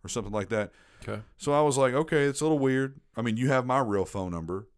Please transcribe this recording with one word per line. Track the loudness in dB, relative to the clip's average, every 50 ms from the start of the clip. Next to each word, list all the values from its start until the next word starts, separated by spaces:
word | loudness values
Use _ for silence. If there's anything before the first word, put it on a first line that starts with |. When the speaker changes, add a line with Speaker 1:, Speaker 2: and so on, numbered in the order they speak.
| -10
Speaker 1:
or | -6
something | -6 -6 -6 -4
like | -4 -4 -4 -2
that. | -2 -2 -2 -4 _ -20 _ _ _ -16
Speaker 2:
Okay. | -12 -10 -10 -10 -12 -16 _
Speaker 1:
So | _ -2 0
I | 2 4
was | 4 4 4 4
like, | 2 2 2
"Okay, | 0 0 2 2 2 2
it's | 2 0 0
a | 0
little | 2 2 2
weird. | 2 2 2 2 0 -2 -6 -14 _ _ _
I | -4
mean, | -2 -2 0
you | 0 2 2
have | 2 2 2
my | 2 0 0
real | 2 2 0 0 0
phone | -2 -4 -6 -6 -4
number | -6 -6 -6 -6 -8 -8 -8 _ _